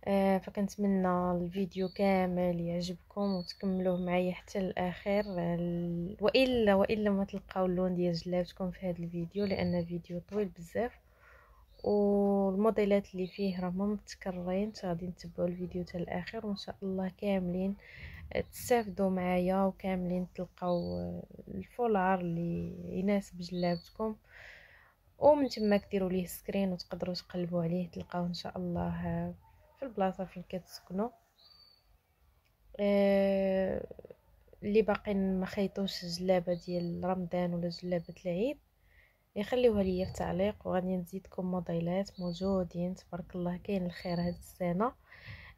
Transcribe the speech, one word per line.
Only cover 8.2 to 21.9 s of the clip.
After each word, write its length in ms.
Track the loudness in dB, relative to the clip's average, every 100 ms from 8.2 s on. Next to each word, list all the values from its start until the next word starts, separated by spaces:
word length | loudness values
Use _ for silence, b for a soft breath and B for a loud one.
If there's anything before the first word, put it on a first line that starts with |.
| -2 -2 -2 -4 -6
في 180 | -4 -6
هذا 100 | -4
الفيديو 460 | -4 -4 -6 -2 -2
لان 340 | 0 0 0
الفيديو 400 | -2 -6 -6 -10
طويل 280 | -6 -4 -4
بزاف 520 | -6 -8 -4 -4 -6 b b b b b b b -6
والموديلات 1300 | 0 2 4 4 4 4 4 4 4 4 4 4 2
اللي 140 | -4 -6
فيه 340 | -2 -2 0
راه 80 | -2
ما 160 | 0 -2
متكررين. 880 | -2 -8 -10 -8 -6 -2 -2 -2 -4
غادي 240 | -4 -4 -4
نتبعوا 400 | -10 -12 -2 -2
الفيديو 360 | 0 -6 -6
حتى 140 | -6 -6
الاخر 480 | -4 -4 -6 -8 -6
وان 100 | -6
شاء 200 | -6 -8
الله 280 | -4 -2 -4 -2
كاملين 580 | 0 0 0 0 -2 -2 B B B B B -4 -4
تستافدوا 580 | -8 2 2 2 0 0
معايا 540 | 2 2 2 4 4
وكاملين 640 | 2 0 -2 -2 0 -2 -4 -6
تلقاو 440 | -10 -6 0 0 0 -4 -4 -6 -10 -16 -12
الفولار 720 | -10 -10 -2 2